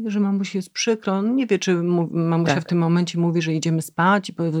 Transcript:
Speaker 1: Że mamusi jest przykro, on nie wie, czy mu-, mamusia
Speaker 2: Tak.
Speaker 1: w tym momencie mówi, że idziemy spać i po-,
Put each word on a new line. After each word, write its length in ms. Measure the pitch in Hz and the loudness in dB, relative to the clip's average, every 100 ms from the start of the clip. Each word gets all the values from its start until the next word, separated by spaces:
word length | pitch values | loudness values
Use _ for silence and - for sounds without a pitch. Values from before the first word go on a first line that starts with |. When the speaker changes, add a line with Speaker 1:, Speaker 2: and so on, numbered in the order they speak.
| 226 | -4
Speaker 1:
Że 140 | 202 | -2
mamusi 380 | 202 196 190 196 | 0 0 -2 -6
jest 160 | 180 | -8
przykro, 400 | - 233 220 208 | -6 -2 -2 0
on 220 | 190 214 262 | -2 0 0
nie 120 | 247 | 0
wie, 120 | 196 | 0
czy 160 | - 175 | 2 0
mu-, 340 | 175 175 165 | 2 0 0
mamusia 420 | 170 165 165 170 170 | 0 0 2 2 0
Speaker 2:
Tak. 80 | |
Speaker 1:
w 40 | 165 | 0
tym 100 | 175 | 0
momencie 420 | 165 175 175 170 | 2 2 0 0
mówi, 220 | 170 170 | 0 0
że 120 | 160 | -2
idziemy 280 | 160 165 160 | -2 0 -2
spać 480 | - - 180 202 196 | -2 0 4 4 0
i 40 | |
po-, 100 | 185 170 160 | -6 -2 -2